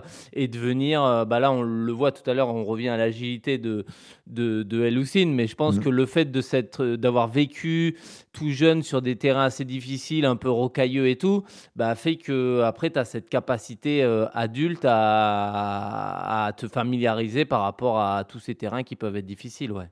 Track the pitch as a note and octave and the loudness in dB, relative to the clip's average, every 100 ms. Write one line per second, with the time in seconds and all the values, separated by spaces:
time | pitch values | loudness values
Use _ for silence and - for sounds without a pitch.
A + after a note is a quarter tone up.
0 | - - - C#3 C3 A#2 A#2+ B2+ C#3 D3+ | 2 -12 -10 -4 -4 -2 -2 0 0 2
1 | C3+ A#2 A2 A#2+ C#3 B2+ A#2 A2+ A#2 A#2 | 2 2 2 2 4 2 0 -2 -4 0
2 | C#3+ - - B2+ B2+ A#2 G#2+ A2+ B2 A#2 | 0 0 -2 0 0 -2 -4 -4 -2 0
3 | A2+ A2+ B2 A#2+ C#3+ C3 A2+ G#2+ G2 - | 0 -2 -6 -6 -4 -2 -2 -4 -6 -14
4 | - - - A#2 A#2 A2 G#2 A2+ A#2 B2 | -20 -20 -12 -4 -2 -2 -2 0 2 0
5 | C3+ G3 F3 C3 A2 - D3+ G2+ C#3+ B2+ | 0 2 2 2 0 0 0 2 2 2
6 | C3 E3 D3+ C3 - C3 A2 - B2+ A#2 | 2 2 0 0 0 -2 -2 -4 -2 0
7 | B2 B2 A#2 B2+ C#3+ - E3 E3 E3 D#3+ | 2 2 2 2 0 -2 -2 0 0 -2
8 | - - - - D3+ C3+ D#3+ D#3+ D3 C3 | -12 -20 -20 -6 -4 2 4 4 0 -2
9 | B2+ A#2+ C#3+ C3+ C3+ B2+ C3 C3 B2+ C3 | -2 0 0 2 2 0 -6 -8 -8 -10
10 | - D#3 C#3 A#2+ C3 A#2+ B2 - C3 C3+ | -4 0 2 2 2 0 0 0 0 2
11 | C3 B2+ F#3+ G3+ G3 - - - A2+ A2+ | 2 2 2 2 -2 -14 -16 -4 -2 0
12 | E3 E3 - C3+ B2+ B2 A#2 - E3 D#3 | -2 -4 -2 0 2 2 2 0 -2 -2
13 | A#2+ A#2 - C3 - A#2+ - A2+ D3+ D3 | -2 -6 -4 -4 0 -4 -4 -8 0 2
14 | B2+ A2+ A2 A#2+ A2+ A#2 E3 E3 C3 A2+ | 4 2 0 -2 -4 -2 -2 0 2 4
15 | G#2+ G#2+ G#2+ G#2 G2+ G#2 G2+ G2+ G#2 G#2+ | 6 4 4 2 -2 -2 -2 -4 -6 -6
16 | G2+ F#2 F#2+ A2 G#2+ G#2 A2+ C3 A#2+ B2+ | -6 -6 -4 -2 -2 -4 -6 -4 -2 0
17 | A#2 A2 A2+ B2 D3+ A#2+ G2 G2+ B2 A2 | 0 0 -2 -2 0 0 0 0 0 2
18 | G2+ G2+ G2 A#2 - A2+ G#2+ A#2+ B2+ - | 2 0 -4 -10 -12 -8 -6 -6 -8 -8
19 | G#2+ G2+ F#2+ G2+ B2 - C3+ G2 F2 | -6 -6 -8 -12 -14 -10 -8 -8 -10